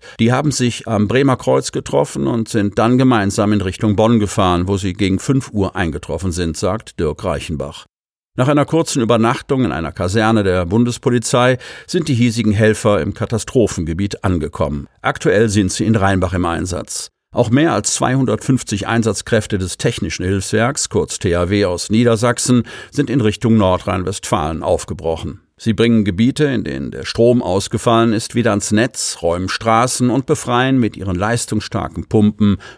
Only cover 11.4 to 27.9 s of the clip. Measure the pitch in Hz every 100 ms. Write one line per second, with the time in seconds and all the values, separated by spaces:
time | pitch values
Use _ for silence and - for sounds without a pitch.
11.4 | 123 127 - - - 185 156 120 120 113
12.4 | 110 101 110 107 113 101 76 - 107 110
13.4 | - 131 104 - 80 85 98 - 101 87
14.4 | 76 - 76 71 69 _ - 139 165 95
15.4 | 113 98 92 - 95 113 95 95 90 90
16.4 | 87 85 90 87 - - - _ _ -
17.4 | 117 123 165 107 - - 123 131 127 107
18.4 | - 127 - 107 95 117 113 101 - 113
19.4 | - 101 92 - - - - - 90 98
20.4 | - 107 117 143 - 101 - - 95 85
21.4 | 87 101 98 87 - 107 120 113 120 120
22.4 | - 123 110 - - - 139 127 107 104
23.4 | 117 113 95 90 - 92 90 101 - 104
24.4 | 76 80 85 90 - 78 80 80 - -
25.4 | _ _ - 104 117 113 101 90 120 -
26.4 | 147 120 87 67 65 60 - - 117 123
27.4 | 87 95 - 117 -